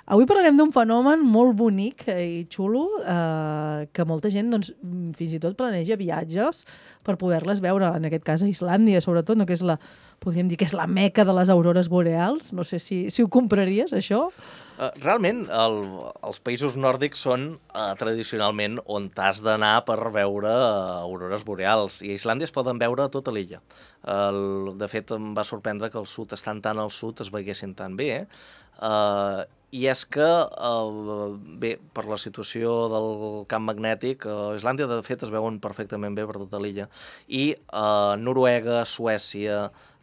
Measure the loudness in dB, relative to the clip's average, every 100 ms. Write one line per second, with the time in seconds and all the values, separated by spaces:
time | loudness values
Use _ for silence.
0 | 4 6 8 6 8 8 6 6 4 4
1 | 4 6 6 6 6 6 2 2 -2 -4
2 | -4 -2 -2 -4 -8 -4 -2 0 0 -4
3 | -2 0 0 0 -2 -2 -4 -4 -6 -4
4 | -2 0 0 0 0 0 -2 -8 -10 -8
5 | -6 -6 -6 -2 -4 -2 -2 -2 0 -2
6 | -2 -4 -2 0 0 -2 -10 -20 -20 -8
7 | -4 0 2 0 0 0 2 2 2 0
8 | -2 -2 0 2 2 0 2 4 6 6
9 | 4 2 2 2 2 0 0 -2 -4 -20
10 | -20 _ -4 0 0 0 0 0 0 2
11 | 4 4 4 6 6 6 6 4 4 2
12 | 2 2 0 -2 -6 -8 -6 -6 -4 -4
13 | -2 2 4 4 4 4 2 0 0 -2
14 | 0 0 0 -6 -18 -20 -18 -8 -8 -2
15 | 2 2 2 -2 -2 2 2 2 -4 -8
16 | -12 -12 -10 -8 -6 -4 -4 0 0 0
17 | -2 -2 -2 -2 -4 -12 _ -6 -6 -4
18 | -4 -4 -4 -2 0 0 -4 -6 -6 -6
19 | -6 -2 0 0 0 2 4 4 2 -2
20 | 0 0 0 0 0 2 2 2 -2 -6
21 | -6 -8 -6 -6 -6 -2 2 2 2 -4
22 | -8 -4 -2 -2 -4 -4 -4 -2 0 0
23 | -2 -4 -6 -6 -8 -12 _ -20 -20 _
24 | -4 0 0 0 -2 -4 -6 -6 -6 -6
25 | -6 -8 -6 -6 -4 -6 -6 -6 -6 -8
26 | -10 -12 -12 -10 -8 -6 -4 -4 -6 -8
27 | -10 -10 -10 -8 -8 -8 -10 -12 -10 -6
28 | -4 -6 -10 -18 -20 -20 _ -8 0 2
29 | 2 2 -2 -4 -8 _ _ -2 0 0
30 | -2 2 4 4 2 -2 -2 -2 -2 -6
31 | -6 -6 -6 -8 -14 -6 -6 -6 -10 -10
32 | -6 -6 -8 -10 -8 -4 0 0 0 -2
33 | -2 -4 -8 -10 -6 -4 -4 -4 -2 -2
34 | -4 -6 -6 -6 -4 -4 -2 -2 -2 -4
35 | -4 -8 -6 -4 -4 -4 -8 -10 -8 -8
36 | -6 -6 -8 -10 -10 -8 -6 -8 -10 -14
37 | -20 -20 -8 -2 -2 -2 -6 0 2 4
38 | 4 2 0 4 4 4 2 0 -2 -2
39 | -2 0 -2 -4 -2 -2 -4 -10 -20 _